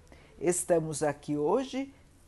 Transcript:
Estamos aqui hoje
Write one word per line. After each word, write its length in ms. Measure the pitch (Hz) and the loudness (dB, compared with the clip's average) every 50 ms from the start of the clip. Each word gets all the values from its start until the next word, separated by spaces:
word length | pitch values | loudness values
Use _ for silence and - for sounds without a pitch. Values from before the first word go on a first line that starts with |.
| - - - - - - - - | -20 -20 -20 -20 -20 -20 -18 -4
Estamos 640 | - 170 175 - - - 180 165 156 156 156 139 156 | -2 0 0 0 2 2 2 2 2 0 -4 -2 -2
aqui 340 | 147 139 - - - 147 | -2 -2 -4 -6 -4 -2
hoje 580 | 147 147 151 185 254 269 262 - 254 269 269 - - - - - - - | 0 2 2 2 2 0 -2 -4 -6 -6 -8 -10 -20 -20 -20 -20 -20 -20